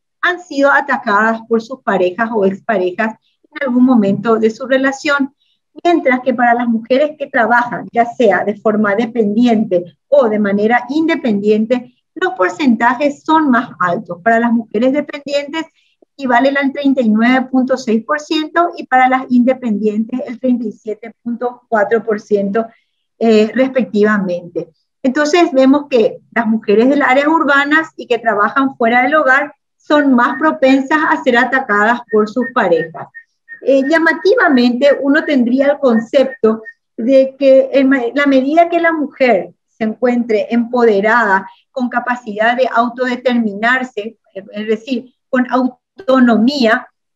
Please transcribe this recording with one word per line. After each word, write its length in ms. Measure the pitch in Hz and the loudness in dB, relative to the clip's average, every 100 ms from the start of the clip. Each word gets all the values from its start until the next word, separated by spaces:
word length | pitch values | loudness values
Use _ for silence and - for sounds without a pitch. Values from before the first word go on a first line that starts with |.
| _ _ | _ _
han 180 | 349 349 | -4 -4
sido 300 | - 277 277 | -6 0 2
atacadas 720 | 277 285 254 226 202 220 226 - | 2 0 -4 -2 0 0 -2 -2
por 140 | 226 | -4
sus 180 | - 262 | -4 -8
parejas 480 | - 190 180 180 226 | -4 0 -2 -2 -4
o 100 | 226 | -2
exparejas 680 | 190 190 - 208 180 180 220 - _ _ _ | -2 -2 -4 -2 -2 -4 -6 -8 _ _ _
en 160 | - - | -8 -4
algún 180 | 247 254 | 2 4
momento 500 | 240 196 196 226 220 | 4 2 0 0 0
de 140 | 220 | 0
su 160 | 220 254 | -2 -2
relación, 680 | 262 269 302 302 285 269 _ _ _ _ - | 0 0 -2 -2 -2 -2 _ _ _ _ -4
mientras 380 | 339 330 320 254 | 0 0 0 -2
que 140 | 262 | -2
para 180 | 240 240 | 0 0
las 160 | 233 240 | 0 0
mujeres 440 | 226 - 262 302 302 | -2 -2 0 0 -4
que 100 | 277 | -6
trabajan, 600 | 262 220 240 240 175 196 | -2 0 0 -2 -6 -6
ya 100 | 233 | -2
sea 400 | 240 - 226 180 | -2 0 0 2
de 120 | - 214 | -2 -4
forma 380 | 220 208 208 | -2 0 0
dependiente 1000 | 196 240 240 208 208 240 214 202 180 175 - _ | -2 -2 -2 -2 2 2 2 0 -2 -4 -12 _
o 200 | 285 233 | 2 2
de 100 | 214 | 0
manera 460 | 202 202 214 240 247 | 0 0 0 0 -2
independiente, 1040 | 302 320 320 262 202 208 214 220 247 - _ _ | -2 -2 -2 -2 -2 0 0 0 -4 -6 _ _
los 200 | 320 370 | -6 -6
porcentajes 880 | 370 359 - 285 220 233 254 285 - | -2 -4 0 0 2 0 0 -2 -4
son 260 | - 320 302 | 0 0 2
más 200 | 233 - - | 0 -2 -4
altos. 420 | 180 175 - 175 | -4 -4 -8 -10
Para 160 | 226 226 | -2 0
las 140 | 233 | 0
mujeres 400 | 233 220 226 254 | -2 -2 -2 -2
dependientes, 720 | 285 294 294 285 285 285 320 320 _ _ _ _ - | -2 -4 -10 -8 -6 -6 -8 -10 _ _ _ _ -10
equivalen 400 | 269 240 269 277 | -2 0 2 0
al 160 | 277 | -2
treinta 300 | - 277 262 | -2 -2 0
y 60 | 226 | 0
nueve 360 | 214 233 262 254 | 2 2 2 0
punto 260 | 262 254 254 | -2 0 -2
seis 260 | 240 220 | -2 -4
por 160 | - 302 | -2 -6
ciento 500 | - 311 311 381 349 - | -4 -8 -4 -2 -2 -4
y 100 | - | -2
para 220 | 262 254 | 2 2
las 180 | 254 269 | 0 0
independientes 920 | 247 247 254 247 202 214 208 220 254 - | 2 2 0 -4 -2 -2 -2 -4 -8 -10
el 140 | 233 | -6
treinta 260 | 254 240 220 | -2 -2 -4
y 60 | |
siete 420 | - 214 208 226 - | -10 -12 -12 -14 -14
punto 400 | 233 233 247 240 _ | -10 -6 -6 -8 _
cuatro 340 | 220 202 226 | -2 0 0
por 180 | 220 214 | -2 -4
ciento, 460 | - 202 202 214 226 - _ _ _ _ | -2 -2 0 -4 -4 -10 _ _ _ _
eh, 320 | 226 214 220 | 2 4 2
respectivamente. 1120 | 233 262 262 - 214 208 208 180 175 175 165 - _ _ _ | 0 0 -2 -2 0 2 2 -2 -6 -8 -12 -12 _ _ _
Entonces 500 | 262 277 294 349 339 | -4 -2 2 2 2
vemos 340 | 262 262 285 285 | 4 4 2 0
que 280 | 254 - - _ | 0 0 -2 _
las 120 | 226 220 | -4 -2
mujeres 420 | 226 - 208 254 | -2 0 2 2
de 80 | 285 | 2
las 140 | 262 | 2
áreas 180 | 262 294 | 2 2
urbanas 600 | 330 294 277 285 311 320 - | 0 2 0 2 0 -2 -8
y 100 | 247 | -4
que 120 | 233 | -2
trabajan 580 | 233 202 208 277 269 - | 0 0 0 0 -2 0
fuera 260 | 226 247 | 0 2
del 120 | 269 | 2
hogar 400 | 311 269 269 294 - _ _ | 2 2 2 0 -8 _ _
son 380 | - 294 285 | 0 2 4
más 240 | 240 247 - | 2 2 0
propensas 600 | 311 214 262 269 269 311 330 | -2 2 2 2 2 -2 0
a 120 | 311 | -2
ser 140 | 269 233 | 0 2
atacadas 640 | 254 262 254 208 214 240 - | 2 -2 -2 0 0 0 -2
por 180 | 214 214 | 0 0
sus 180 | 254 240 | -2 -4
parejas. 520 | 247 190 165 160 147 143 - - _ _ - | -2 0 0 -2 -10 -18 -20 -20 _ _ -8
Eh, 200 | - 269 262 | 0 0 2
llamativamente, 1000 | 320 330 330 381 508 359 254 247 240 277 262 | 0 0 0 2 2 4 4 2 2 2 2
uno 240 | 277 294 | 2 0
tendría 420 | 320 277 233 262 277 | 0 0 2 2 0
el 120 | 285 | 0
concepto 840 | 262 226 226 277 262 - 220 220 - - _ - | 2 0 0 0 0 0 -2 -2 -8 -20 _ -6
de 400 | 233 269 269 269 | 2 4 2 2
que 300 | 269 262 262 | 4 4 4
en 160 | 254 262 | 2 2
ma-, 240 | 269 233 | 2 0
la 120 | 254 285 | 0 2
medida 420 | 269 269 320 339 | 2 2 2 2
que 120 | 339 | 2
la 120 | 339 | 0
mujer 580 | 330 277 - 254 196 175 - _ | -2 -4 0 2 2 -2 -14 _
se 160 | - | -8
encuentre 600 | 220 214 247 240 233 214 - | -6 -2 -2 0 0 -2 0
empoderada, 1000 | 233 233 247 233 202 214 233 214 190 196 - _ | -2 -2 2 2 2 2 2 2 0 -2 -12 _
con 200 | 269 247 | -8 -6
capacidad 680 | 240 240 247 220 208 220 240 | -4 -6 -6 -8 -2 0 2
de 100 | 247 | 0
autodeterminarse, 1500 | 226 240 240 254 247 254 240 220 196 226 254 254 - 214 - _ | 0 -2 -2 -4 -2 -2 0 -2 -2 -2 -2 -4 -8 -10 -14 _
es 320 | 196 196 208 214 | -18 -14 -10 -4
decir, 480 | 220 277 240 - _ _ | -4 -4 -8 -8 _ _
con 180 | 254 247 | -4 0
autonomía, 1400 | 254 262 - _ - - 262 240 214 233 294 220 233 - _ _ | -2 -2 -6 _ -10 0 2 4 4 0 0 0 0 -4 _ _